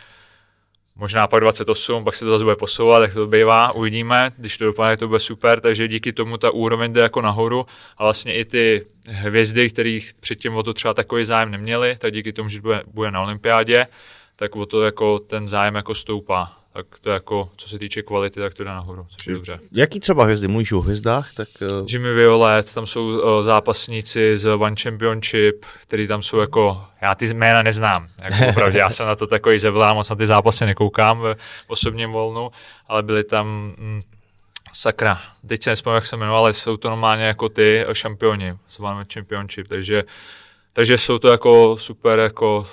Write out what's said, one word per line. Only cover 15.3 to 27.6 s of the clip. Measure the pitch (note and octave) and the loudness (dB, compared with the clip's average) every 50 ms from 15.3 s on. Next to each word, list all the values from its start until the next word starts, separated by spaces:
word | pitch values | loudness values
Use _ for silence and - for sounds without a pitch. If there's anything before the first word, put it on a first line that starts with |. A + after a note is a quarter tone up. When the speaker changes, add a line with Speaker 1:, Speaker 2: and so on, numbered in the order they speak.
| A2 G#2+ G#2 G2+ | -10 -10 -8 -4
Speaker 1:
zájem | G#2 G2+ G2+ G#2 G#2 | -2 0 0 0 -2
jako | G#2 G2+ - G#2+ | -4 -6 -8 -8
stoupá. | - - - G#2+ G#2 G#2 - F#2+ F#2 F2 E2+ - _ _ _ - | -10 -8 -8 -8 -8 -4 -4 -4 -4 -4 -6 -10 _ _ _ -16
Tak | G2 F#2+ _ _ _ | -16 -16 _ _ _
to | - G#2+ | -6 -4
jako, | G2+ F#2+ - - G#2+ G2+ G2 F#2 - | -4 -4 -4 -6 -6 -6 -6 -8 -12
co | - - - | -20 -18 -16
se | G#2+ G2+ | -14 -12
týče | G#2 G2+ - G#2+ G#2 | -12 -10 -10 -10 -8
kvality, | - G#2+ G2+ G2 G2 - G2+ | -6 -4 -4 -4 -4 -6 -6
tak | G2+ G2 - | -8 -8 -8
to | - G2+ | -10 -12
jde | G2 | -12
nahoru, | F#2+ F#2 F2+ F#2 F2+ F#2 F2 E2+ | -12 -12 -12 -14 -14 -16 -18 -18
což | - - - | -16 -14 -10
je | - F#2 | -10 -10
dobře. | F#2 F2+ F2+ F2 E2+ - _ - | -10 -10 -12 -16 -16 -16 _ -2
Speaker 2:
Jaký | G#2+ C#3+ D#3 D#3+ G3+ | 0 0 0 0 -2
třeba | - - F3+ D3 A#2 | -4 0 2 4 4
hvězdy? | G#2+ G#2+ G#2 G2+ F#2+ | 4 2 2 0 -2
Mluvíš | G2+ A2+ A2+ - G#2+ | -2 -2 -2 -2 -2
o | F#2 | -2
hvězdách? | - F#2+ G#2 G#2 A2 A#2 A#2 C3+ C#3+ - - | -2 -2 -2 -2 -2 -2 -2 -2 -4 -6 -10
Tak, | - G#2+ - _ - G2+ | -12 -12 -12 _ -10 -8
eh, | G2 G2 G2 G2 F#2+ | -6 -6 -6 -6 -6
Speaker 1:
Jimmy | A#2+ B2 B2 B2 A#2 | -8 -6 -4 -2 2
Violet, | A#2 A#2 A#2 A2+ A2+ A2+ A2 G#2+ G#2+ G#2 - - | 4 6 6 6 6 6 4 4 2 0 -2 -6
tam | A#2+ A2+ | -10 -10
jsou, | G2+ - A#2 A2+ A2+ A2 A2 - A2+ A2 G#2+ | -8 -6 -6 -6 -4 -2 -2 0 2 2 2
eh, | G#2 | 2
zápasníci | A2 A2 G#2+ G#2 B2 A2+ - - - A#2 A2+ G#2+ - - A#2 A2 A2 G#2+ | 2 2 2 2 0 -2 -2 -4 -8 -8 -8 -8 -6 -2 0 2 2 2
z | G2+ G#2 A2 G#2+ | 2 0 0 0
One | G2+ G#2+ G#2+ G#2+ G#2 - | 0 0 -2 -2 -4 -6
Championship, | B2 A2+ G#2 A2+ A2+ A2 A2 G#2+ - - A2 G#2 G#2 G#2 G#2 - - - - _ | -8 -6 -4 -4 -4 -2 -4 -6 -4 0 2 2 2 2 0 -6 -20 -20 -20 _
který | _ - G#2+ G#2+ G2 | _ -4 -4 -4 -4
tam | G#2+ G#2 G2+ | -4 -6 -6
jsou | - - A2 | -2 0 0
jako, | G#2+ - - A2+ G#2+ G2+ F#2+ F#2+ G2 - _ _ - | 0 2 2 2 2 2 2 -2 -8 -18 _ _ -2
já | G2 G2 | -2 -2
ty | - A#2+ A2 A#2 | 0 -2 -4 -2
jména | A2+ A2+ A2+ A#2 A#2 | 2 2 4 4 4